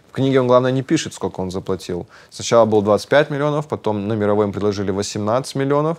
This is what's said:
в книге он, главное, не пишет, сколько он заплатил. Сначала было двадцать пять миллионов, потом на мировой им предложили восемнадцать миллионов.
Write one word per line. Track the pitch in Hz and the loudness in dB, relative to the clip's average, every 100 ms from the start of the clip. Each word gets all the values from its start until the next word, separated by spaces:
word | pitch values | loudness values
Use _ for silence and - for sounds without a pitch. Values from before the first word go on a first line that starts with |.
| _ | _
в | |
книге | - 135 131 | -2 2 2
он, | 127 | 4
главное, | 123 127 | 4 4
не | 131 | -2
пишет, | 123 160 - | 0 -2 -2
сколько | - 95 - | -8 -8 -6
он | 92 | -6
заплатил. | 90 - 92 - 87 - - - | -6 -6 -6 -6 -8 -8 -16 -20
Сначала | - - 117 | -10 2 4
было | 113 107 | 6 4
двадцать | 101 101 - | 4 2 4
пять | 139 151 | 2 2
миллионов, | 143 147 147 151 | 0 -2 -2 -4
потом | 98 107 107 101 | -6 -4 -4 -2
на | |
мировой | 113 104 104 104 | -2 0 2 0
им | |
предложили | 98 104 101 98 | 0 -2 -2 -4
восемнадцать | 98 101 104 104 123 139 | -4 -4 -4 -2 -2 -2
миллионов. | 135 135 143 156 | -4 -2 0 -2